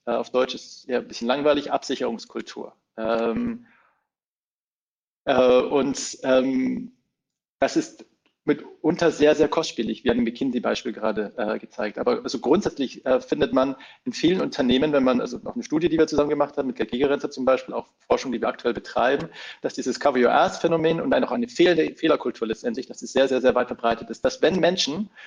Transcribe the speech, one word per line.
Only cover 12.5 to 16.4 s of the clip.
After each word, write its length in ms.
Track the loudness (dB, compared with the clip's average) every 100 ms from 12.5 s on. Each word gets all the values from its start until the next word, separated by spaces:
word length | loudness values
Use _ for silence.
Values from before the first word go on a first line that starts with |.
| 2 0 -4 -6 -4 0
äh, 160 | 0
findet 320 | 0 -2 0
man 220 | 2 0 -2 -14 -10 -10
in 60 |
vielen 300 | -2 0 0
Unternehmen, 500 | -2 -2 0 2 2
wenn 120 | 2
man, 180 | 2 2
also 180 | -2 -8 -10
auch 80 |
eine 100 | -10
Studie, 240 | -4 -2 0
die 100 | 2
wir 100 | 2
zusammen 220 | 2 0
gemacht 280 | 0